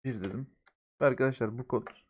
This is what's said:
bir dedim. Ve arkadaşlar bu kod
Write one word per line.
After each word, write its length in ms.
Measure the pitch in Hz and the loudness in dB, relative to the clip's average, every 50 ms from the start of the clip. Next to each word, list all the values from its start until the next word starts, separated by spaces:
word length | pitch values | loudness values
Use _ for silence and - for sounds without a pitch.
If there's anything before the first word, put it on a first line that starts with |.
| - | -4
bir 160 | 131 120 104 | -4 -4 -4
dedim. 300 | 92 98 98 113 135 - _ _ _ _ _ _ _ _ _ _ | -4 -4 -4 -6 -8 -10 _ _ _ _ _ _ _ _ _ _
Ve 60 | 147 | 2
arkadaşlar 520 | 139 127 - 131 131 131 - 117 107 113 120 | 2 4 4 2 2 2 0 -2 -2 -2 -6
bu 100 | 127 - | -4 -2
kod 180 | - 117 113 - - - _ | -2 -2 -2 -4 -16 -18 _